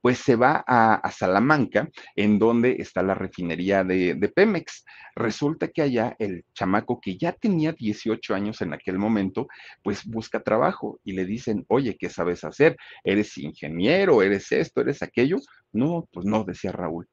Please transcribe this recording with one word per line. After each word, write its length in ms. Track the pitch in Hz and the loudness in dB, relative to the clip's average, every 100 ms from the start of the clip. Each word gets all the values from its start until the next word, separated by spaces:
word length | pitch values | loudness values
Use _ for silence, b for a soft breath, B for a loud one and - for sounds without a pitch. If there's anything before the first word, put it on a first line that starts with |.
Pues 160 | 123 - | 2 0
se 160 | - | 2
va 300 | 117 127 160 - | 4 4 2 2
a, 280 | 123 113 | 4 6
a 160 | 107 - | 4 0
Salamanca, 800 | - 95 95 123 151 110 - 139 B B - | -4 0 2 4 4 2 0 -2 B B -2
en 220 | 104 104 | 2 4
donde 380 | 110 117 123 123 | 4 4 2 0
está 240 | 95 - | -4 -2
la 120 | 92 | 0
refinería 720 | 95 95 - 87 82 92 98 | -2 -4 -6 -6 -4 0 2
de, 300 | 92 92 90 | 2 0 0
de 140 | 80 98 | 0 -2
Pemex. 540 | - 208 185 - - _ B B | 2 2 0 -6 -20 _ B B
Resulta 540 | - 117 - 147 165 160 | -6 -4 -2 -2 -2 -6
que 140 | - | -2
allá 340 | 147 120 117 - | 0 0 -2 -4
el 280 | 104 90 - | -6 -6 -12
chamaco 460 | - 95 101 113 120 | -6 0 0 0 -6
que 160 | - 92 | -6 -4
ya 140 | 170 | -6
tenía 400 | - 220 175 156 | -2 0 0 0
dieciocho 640 | 160 110 104 110 110 - | -2 -4 -4 -4 -4 -4
años 280 | 98 101 110 | -4 -4 -6
en 100 | 90 | -6
aquel 260 | 76 - 92 | -6 -6 -2
momento, 480 | 104 107 95 92 143 B B B | 0 2 0 -4 -8 B B B
pues 240 | - 202 - | -6 -6 -6
busca 360 | 113 113 113 | -10 -6 -6
trabajo 580 | - 113 151 - - - | 0 2 2 0 -10 -12
y 80 | - | -8
le 140 | 95 92 | -6 -4
dicen, 400 | 110 131 104 - | -4 -4 -4 0
"Oye, 280 | 117 131 95 | 0 0 -4
¿qué 100 | 90 | -8
sabes 360 | - 87 87 | -4 -4 -2
hacer? 320 | 80 - 151 - B B | -8 2 2 2 B B
¿Eres 320 | - 101 107 - | -2 0 0 -6
ingeniero? 880 | 71 - 73 82 101 180 196 131 | -12 -10 -10 -2 2 2 4 4
¿Eres 280 | 95 101 - | 4 2 0
esto? 280 | 139 170 - | -2 -2 -2
¿Eres 220 | 120 139 | -2 -4
aquello?". 340 | - - 131 202 - b _ | -4 0 0 0 -6 b _
"No, 360 | 107 143 170 - | -4 -2 -2 -8
pues 120 | - 92 | -8 -2
no", 180 | 110 | -2
decía 280 | 95 92 98 | -2 -8 -8
Raúl. 340 | 90 87 82 87 | -6 -6 -8 -12